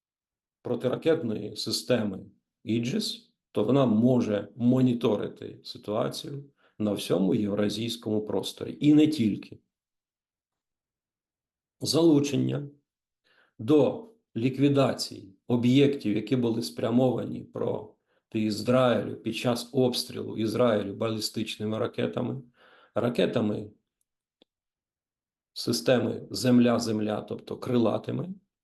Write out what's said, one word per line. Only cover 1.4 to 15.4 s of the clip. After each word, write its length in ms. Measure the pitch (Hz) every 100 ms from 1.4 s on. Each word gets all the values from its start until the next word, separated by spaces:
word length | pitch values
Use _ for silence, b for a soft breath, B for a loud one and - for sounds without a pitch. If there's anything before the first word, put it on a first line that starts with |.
| 104 -
системи 720 | - - - 120 104 92 - _ _ _
«Іджіс», 680 | - 117 120 208 - - _ _ _
то 120 | 104
вона 220 | 104 139 127
може 640 | 107 127 123 101 104 - -
моніторити 1040 | 120 127 127 117 123 101 92 - 104 -
ситуацію 800 | - - - 107 139 - 156 139 - _ _ -
на 140 | 104
всьому 420 | 101 - 165 -
євразійському 920 | - 104 98 104 107 117 - 110 107 -
просторі. 520 | 95 - - - -
І 140 | 147
не 120 | 151 156
тільки. 520 | - 110 - - - _ _ _ _ _ _ _ _ _ _ _ _ _ _ _ _ _ _ _ _ _ -
Залучення 880 | 110 147 170 143 143 131 127 139 143 - _ _ _ _ _ _ _ -
до 500 | 110 151 120 - - _ _ 113
ліквідації 1000 | 127 131 143 139 127 - - - 98 _